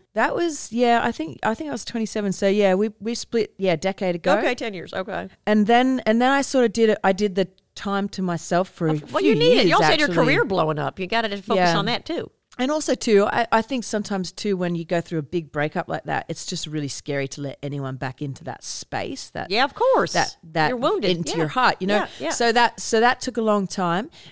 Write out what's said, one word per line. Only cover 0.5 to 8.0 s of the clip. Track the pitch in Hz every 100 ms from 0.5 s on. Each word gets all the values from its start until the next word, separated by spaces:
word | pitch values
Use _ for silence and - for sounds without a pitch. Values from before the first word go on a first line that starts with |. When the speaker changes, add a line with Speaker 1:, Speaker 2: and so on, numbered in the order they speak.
| 294 -
Speaker 1:
yeah, | 226 240 233
I | 240
think, | - 320 -
I | -
think | 226 311
I |
was | 254 -
twenty-seven. | 240 220 220 202
So | 185 196
yeah, | 208 202
we, | 185 220 -
we | 208
split, | 233 - 233 - -
yeah, | 190
a | 160
decade | 190 190 190
ago. | 175 180 208
Speaker 2:
Okay, | 262
ten | 247 233
years. | 190 -
Okay. | - 190 175 190 - -
Speaker 1:
And | 214 208
then, | 233 262 254 -
and | 226
then | 247
I | 277
sort | 269 269 233
of |
did | 233 220
it. | 208
I | 190
did | 190 208
the | 185 185 _ _
time | - 208 196